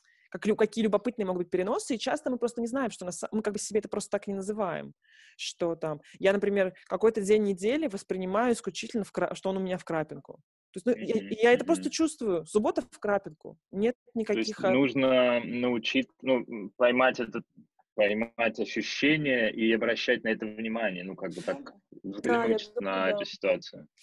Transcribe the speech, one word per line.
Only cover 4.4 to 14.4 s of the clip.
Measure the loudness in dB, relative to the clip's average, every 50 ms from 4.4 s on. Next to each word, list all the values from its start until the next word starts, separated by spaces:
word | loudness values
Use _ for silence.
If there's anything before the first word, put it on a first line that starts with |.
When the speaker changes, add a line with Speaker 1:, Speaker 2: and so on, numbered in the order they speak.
| -4 -4 -4 -2 -2 -2 -4 -4 -8 -10 -14 _ _ _ _ -20 -20 -20 _ -14
Speaker 1:
что | -12 -12 -6 -4 -2 -2 -2
там. | -4 -4 -6 -6 -8 -10 -16 -6 2
Я, | 4 4 4
например, | 4 2 2 2 2 2 0 -2 -6 -8 -6
какой-то | -2 2 2 2 2 2
день | 4 4 4 4 4
недели | 2 0 0 0 0 0 2 0 -2
воспринимаю | -4 -6 -6 -6 -4 -4 -2 0 0 2 2 2 2
исключительно | 0 -2 -6 -8 -8 -8 -4 -4 -4 -4
в | -4
кра-, | -2 -2 -2 -2 -2
что | -4 -4 -2
он | -2 -2
у |
меня | -2 -2 -4 -4
в | -4
крапинку. | -4 -2 -2 -2 -4 -8 -12 -14 -16 -20 -20 _ _ _ _ _ _
То | -14 -4
есть, | -2
ну, | 0 0 0
я, | 0 -2 -2
Speaker 2:
Мгм, | -2 -2 -4
Speaker 1:
я | 0 4 6 6 6
это | 6 4
просто | 2 0 0 0 -2
Speaker 2:
мгм. |
Speaker 1:
чувствую. | -2 0 0 0 0 -2 -2 -2 0 -2 -2
Суббота | 0 0 2 2 2 0 -2
в | -4 -6 -8 -6
крапинку. | -2 0 0 0 -2 -6 -12 -16 -16 -18 -18 -18 _ _
Нет | -4 -2 0 0 0 -2 _ _ -6 -4 -2 0
Speaker 2:
То | 0
есть | 0